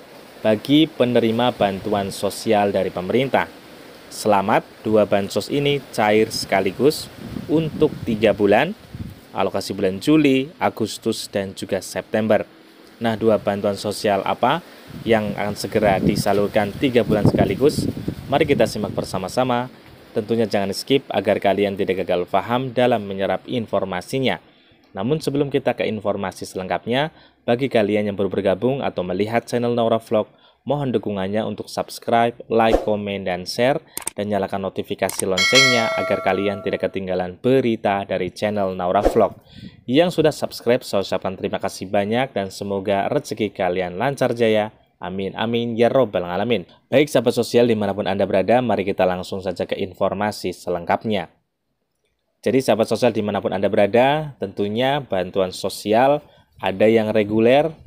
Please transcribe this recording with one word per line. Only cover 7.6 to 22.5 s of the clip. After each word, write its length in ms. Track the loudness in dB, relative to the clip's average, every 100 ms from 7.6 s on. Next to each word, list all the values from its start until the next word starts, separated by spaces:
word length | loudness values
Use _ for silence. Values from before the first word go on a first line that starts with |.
| 0 0 0 0 -4
tiga 240 | 2 2
bulan, 440 | 4 4 4 2 -4 -12 -14 -14 -16 -10
alokasi 400 | -4 -2 -2 -6
bulan 240 | -2 -2 0
Juli, 520 | 2 4 4 2 0 -4
Agustus, 640 | -4 -2 -4 -4 -4 -4 -4
dan 320 | -6 -6 -8
juga 240 | -6 -6
September. 640 | -4 -8 -4 0 2 2 0 -14 -20 -20 -20 -6
Nah, 160 | -2
dua 240 | 0 2 2
bantuan 400 | 2 -2 -2 -2
sosial 480 | -4 -2 0 0 0
apa 320 | 0 0 0 -4 -18 -18 -8 0
yang 240 | 2 2 -4
akan 160 | -4
segera 480 | -4 -4 2 2 4
disalurkan 720 | 2 2 2 2 2 0 -2
tiga 320 | 0 2 2 2
bulan 160 | 2
sekaligus? 640 | 0 0 0 2 2 2 -4 -6 -8 -8 -2
Mari 160 | 0
kita 240 | 2 2 0
simak 240 | -2 -6
bersama-sama. 800 | -6 -6 -6 -4 -2 0 0 -4 -10 -20 -20 -8
Tentunya 400 | -6 -2 0 0
jangan 240 | 0 -2
skip 320 | -4 0 0 0
agar 240 | -2 2 2
kalian 400 | 2 2 2 0
tidak 240 | -2 -2
gagal 240 | 0 -2 0
paham 480 | -2 0